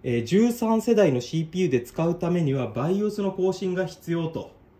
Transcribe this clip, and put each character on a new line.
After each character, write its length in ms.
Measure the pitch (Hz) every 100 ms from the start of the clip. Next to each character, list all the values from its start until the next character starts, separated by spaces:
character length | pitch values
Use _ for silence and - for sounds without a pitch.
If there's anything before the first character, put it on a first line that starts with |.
え 180 | 127 117
ー、 60 | 110
十 260 | 190 240
三 300 | 226 220 226
世 140 | 240 214
代 160 | 175
の 100 | 127
シ 200 | - 160
ー 80 | 160
ピ 80 | 180
ー 20 |
ユ 40 | 175
ー 20 |
で 120 | 127
使 260 | - - 165
う 100 | 170
た 140 | 170
め 100 | 175
に 140 | 147 135
は、 160 | 117
バ 180 | 117 156
イ 140 | 202
オ 80 | 208
ス 100 | 208
の 100 | 196
更 220 | 190 185
新 220 | 185 185 180
が 100 | 180
必 260 | - 165
要 180 | 170 160
と。 220 | 110 - - -